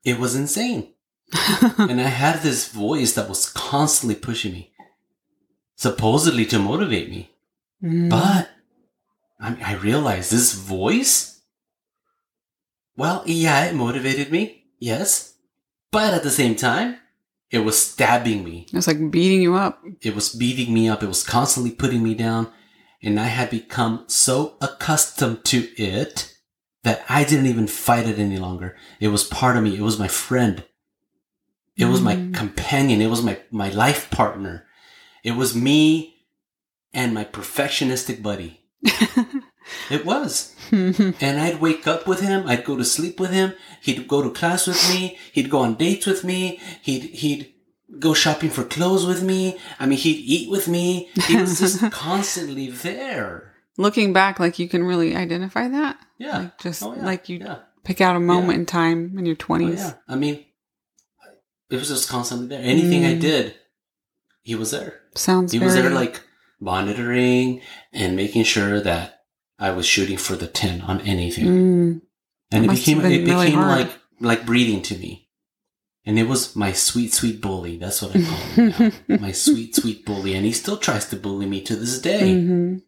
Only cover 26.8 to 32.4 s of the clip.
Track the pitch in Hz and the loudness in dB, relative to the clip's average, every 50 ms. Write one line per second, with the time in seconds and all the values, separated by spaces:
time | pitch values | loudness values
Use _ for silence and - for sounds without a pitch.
26.8 | - 117 113 - - - 127 147 147 139 156 139 135 131 117 113 110 101 - - | -2 -2 -2 -2 -2 0 2 2 4 4 4 4 4 2 2 2 0 -2 -2 -4
27.8 | - - 120 117 113 113 104 104 104 101 98 95 92 92 90 87 90 92 - - | 0 2 2 2 2 -2 0 0 0 -2 -2 -4 -4 -6 -8 -8 -8 -12 -12 -14
28.8 | - - - _ 104 104 104 101 - - - - 135 127 120 120 110 104 95 101 | -20 -20 -8 _ 0 0 2 0 -2 -2 -2 0 2 2 4 4 2 0 0 0
29.8 | 104 113 107 107 101 90 - - - - 127 127 123 107 90 - - _ _ _ | 0 -2 0 0 -2 -2 -2 -4 -2 0 2 2 2 2 0 -2 -10 _ _ _
30.8 | _ _ _ _ _ _ _ _ _ _ _ _ _ _ _ _ _ _ _ - | _ _ _ _ _ _ _ _ _ _ _ _ _ _ _ _ _ _ _ 0
31.8 | 120 120 123 - 123 117 - 180 180 180 180 - | 2 4 4 4 2 2 0 -2 -4 -6 -6 -6